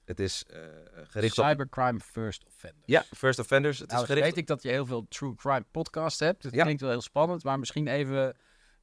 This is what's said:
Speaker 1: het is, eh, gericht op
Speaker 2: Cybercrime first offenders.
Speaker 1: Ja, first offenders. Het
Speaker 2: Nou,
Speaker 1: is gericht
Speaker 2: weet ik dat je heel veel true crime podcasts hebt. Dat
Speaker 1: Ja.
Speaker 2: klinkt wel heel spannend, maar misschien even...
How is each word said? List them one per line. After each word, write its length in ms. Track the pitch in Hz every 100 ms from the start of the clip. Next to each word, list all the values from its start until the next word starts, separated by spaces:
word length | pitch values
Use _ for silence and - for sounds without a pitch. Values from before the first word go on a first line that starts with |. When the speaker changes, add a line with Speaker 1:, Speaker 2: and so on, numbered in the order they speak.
Speaker 1:
het 160 | - 87
is, 240 | 95 -
eh, 160 | - 82 80 78 85
gericht 460 | 87 78 107 110 -
op 60 |
Speaker 2:
Cybercrime 560 | 139 143 135 - 127 113
first 440 | - - 110 - _
offenders. 400 | - - - -
Speaker 1:
Ja, 160 | 151 - -
first 220 | 131 123
offenders. 400 | 113 135 147 143
Het 100 | -
Speaker 2:
Nou, 120 | 120
Speaker 1:
is 40 | 120
gericht 180 | 143 160
Speaker 2:
weet 100 | 175
ik 100 | 156
dat 160 | 143
je 60 | 127
heel 180 | 131 127
veel 220 | 120 104
true 260 | - 139
crime 300 | 113 139 135 -
podcasts 500 | 160 165 160 160 -
hebt. 220 | 156 196
Dat 120 | 135
Speaker 1:
Ja. 80 | 120
Speaker 2:
klinkt 180 | 156 143
wel 100 | 135
heel 100 | 120
spannend, 440 | - 143 165 175
maar 140 | 135 135
misschien 280 | 123 147 147
even... 480 | 143 135 135 131 - _ _ _ _